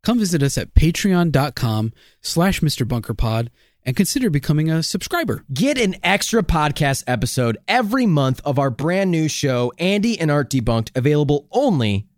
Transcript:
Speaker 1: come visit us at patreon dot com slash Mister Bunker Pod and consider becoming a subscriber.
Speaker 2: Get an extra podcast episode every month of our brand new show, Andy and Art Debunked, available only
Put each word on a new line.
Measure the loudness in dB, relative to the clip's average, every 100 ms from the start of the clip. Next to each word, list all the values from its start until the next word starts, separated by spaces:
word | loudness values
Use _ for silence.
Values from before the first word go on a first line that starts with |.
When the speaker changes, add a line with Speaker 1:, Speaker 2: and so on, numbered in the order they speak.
Speaker 1:
come | 0 0
visit | 0 0
us | 0 -2
at | 2
patreon | 4 4 2 2 2 2
dot | 2 -2 -2
com | -2 0 -2 -6 _ _
slash | -6 0 0 2
Mister | -2 -2
Bunker | -4 -4 -6
Pod | -2 -2 -2 -4 _ _ _
and | -6 0
consider | 0 0 0
becoming | 0 0 0 2
a | 0
subscriber. | -2 -6 -4 -4 -4 -6 -6
Speaker 2:
Get | -2 -2 0
an | -2 -2
extra | -2 0 0 0
podcast | 2 0 0 0 -2 -2 -2
episode | -2 -2 0 -2 -2 0
every | 0 2 0 2
month | 2 2 0
of | -2 0
our | -2
brand | -2 -2 0 0
new | 0 0
show, | -2 -2 0 -2 -2
Andy | 0 0 0 0
and | 0
Art | 0 0
Debunked, | 0 0 0 -2 -2
available | 2 2 2 0 0
only | 0 2 2 2 0 -4